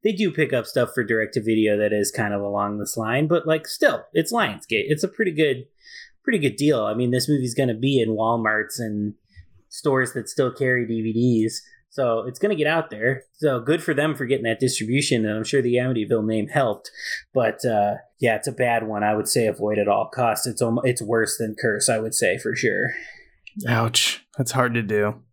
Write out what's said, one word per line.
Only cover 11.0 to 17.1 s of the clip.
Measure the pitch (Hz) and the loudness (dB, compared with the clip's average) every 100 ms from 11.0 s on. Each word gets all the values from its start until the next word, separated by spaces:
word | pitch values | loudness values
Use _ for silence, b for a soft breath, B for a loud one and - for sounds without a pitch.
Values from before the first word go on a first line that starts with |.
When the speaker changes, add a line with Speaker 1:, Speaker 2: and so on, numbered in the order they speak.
Speaker 1:
V | 110 | -2
Ds. | 110 123 113 110 113 b b b | 2 4 4 2 -2 b b b
So | - 127 113 | -2 0 0
it's | 123 127 | -4 -2
gonna | 208 | -2
get | 180 151 | 2 2
out | 165 156 | 0 -2
there. | 107 117 131 - _ | -2 0 0 -6 _
So | 151 127 | 0 0
good | 120 160 | 0 0
for | - | 0
them | 139 156 | 0 0
for | 143 | -2
getting | 123 131 | -2 0
that | 117 113 | 0 0
distribution, | 127 - 110 131 143 123 107 | 0 -2 0 0 2 2 0
and | 107 | -2
I'm | |
sure | 110 143 | 0 0
the | 120 | 2
Amityville | 120 127 120 101 113 | 2 2 -2 0 0
name | 107 110 104 | 0 -2 -2
helped. | 151 127 101 - B B | 0 0 -2 -10 B B